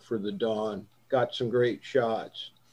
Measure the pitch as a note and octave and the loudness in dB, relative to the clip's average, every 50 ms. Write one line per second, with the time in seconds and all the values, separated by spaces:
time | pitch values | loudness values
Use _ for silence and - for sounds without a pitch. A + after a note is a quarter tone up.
0 | - - A#2+ G#2+ G2 G#2 G2+ F#2+ A#2 A2 A2 G#2+ A2 G#2+ G#2 F#2+ - - _ _ | -4 -4 -4 -4 -2 -4 -2 -2 0 0 0 0 -2 -2 -4 -6 -10 -12 _ _
1 | _ - C3+ B2+ A#2+ - - - B2+ A2+ A2+ B2 B2 A#2+ G#2 - - - - C3 | _ 0 2 2 2 2 0 -2 -2 0 2 4 4 4 2 -2 -6 0 2 2
2 | A#2 A2+ A2+ G#2 - - - - - - _ _ _ _ | 2 4 0 -2 -4 -6 -10 -12 -12 -12 _ _ _ _